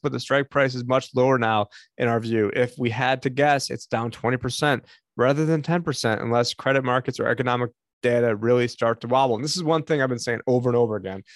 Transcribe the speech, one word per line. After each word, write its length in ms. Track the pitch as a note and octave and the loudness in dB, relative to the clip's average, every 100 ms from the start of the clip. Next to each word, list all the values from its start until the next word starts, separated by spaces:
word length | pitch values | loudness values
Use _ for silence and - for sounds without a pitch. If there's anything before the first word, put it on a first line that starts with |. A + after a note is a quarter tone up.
but 80 | C#3+ | -4
the 80 | B2+ | -4
strike 300 | - C#3 C#3 | 0 0 0
price 260 | C#3+ C3+ B2+ | 0 0 -2
is 100 | B2 | 0
much 300 | C3 - B2+ | 0 0 2
lower 220 | B2+ C3 | 4 4
now, 280 | A2+ A2 G#2 - - - | 2 0 -2 -8 -18 -2
in 120 | A#2+ | 0
our 100 | A#2 | 0
view. 320 | A2+ A2+ G2+ | 0 0 2
If 200 | - B2 - | 0 -2 -2
we 120 | A#2+ | -4
had 320 | A2 B2+ C3 | 0 0 0
to 80 | C3+ | -2
guess, 400 | B2+ D3 C#3 - | 2 2 2 0
it's 160 | A#2+ - | -8 -6
down 260 | A#2 A#2 | -4 -4
twenty 240 | - A#2 B2+ | -4 -2 -2
percent 480 | C3 - D3 A#2+ - - _ - | -4 -2 0 0 -4 -20 _ 0
rather 300 | B2+ C#3+ D#3 | 2 2 0
than 160 | D#3+ | 0
ten 200 | D3+ F3 | 0 -2
percent, 400 | E3 C3+ A#2 A2 | -2 -2 -2 -2
unless 320 | A2+ A#2+ C#3+ | 0 0 0
credit 300 | - C3+ C3+ | -2 0 0
markets 380 | B2+ B2+ C3 - | 2 0 -2 -4
or 60 | A#2 | -2
economic 440 | A#2+ B2 B2 A#2+ - _ _ | 0 0 -2 -4 -8 _ _
data 320 | B2 A#2+ A#2+ G#2 | 0 2 2 0
really 320 | A2+ B2 A#2+ | 2 2 2
start 320 | - A#2 A2+ | -2 -2 -2
to 80 | A#2 | 0
wobble. 280 | C3 C3+ A2 | 2 2 0
And 80 | D3 | -4
this 100 | F#3 | -4
is 80 | |
one 200 | D#3 D#3+ | 0 -2
thing 180 | D3+ D3+ | 0 0
I've 80 | C3 | 0
been 100 | A#2+ | -2
saying 220 | - A2+ - | -4 -4 0
over 240 | B2+ B2 | 0 2
and 60 | A#2+ | 2
over 220 | A#2 G#2+ | 2 -2
again. 260 | F#2+ F#2+ - | -6 -10 -14